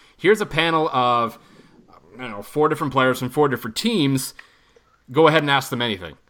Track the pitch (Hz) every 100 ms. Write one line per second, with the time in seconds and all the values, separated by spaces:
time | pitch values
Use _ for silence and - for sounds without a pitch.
0 | _ _ 170 214 208 143 165 165 156 135
1 | 123 120 117 - _ - _ _ _ -
2 | _ 117 123 104 - 147 151 151 147 131
3 | 131 120 127 147 147 120 117 - 220 196
4 | 139 135 - - - _ _ _ _ _
5 | - 131 160 156 147 139 - 120 120 95
6 | 85 -